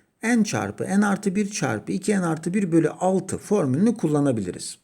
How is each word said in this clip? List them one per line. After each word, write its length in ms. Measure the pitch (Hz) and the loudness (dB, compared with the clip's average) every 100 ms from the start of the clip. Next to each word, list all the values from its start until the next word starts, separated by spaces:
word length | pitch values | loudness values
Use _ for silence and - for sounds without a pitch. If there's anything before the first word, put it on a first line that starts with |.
| _ _ | _ _
n 200 | 226 240 | 0 2
çarpı 400 | 208 113 104 - | 2 0 -4 -4
n 220 | 120 196 208 | 0 2 2
artı 300 | 196 196 185 | 0 -2 -2
bir 160 | 202 | -4
çarpı 400 | - 135 107 - | -2 -2 -2 -4
iki 200 | 190 196 | -4 0
n 80 | 202 | 0
artı 340 | 175 156 170 | 0 -2 -2
bir 180 | 202 190 | -2 2
bölü 180 | 165 156 | 2 2
altı 480 | - 185 190 - - | 0 0 0 -2 -8
formülünü 600 | - 202 143 135 220 - | 0 0 2 2 2 2
kullanabiliriz. 800 | 160 147 143 113 90 - - - | 0 2 2 0 -2 -8 -12 -14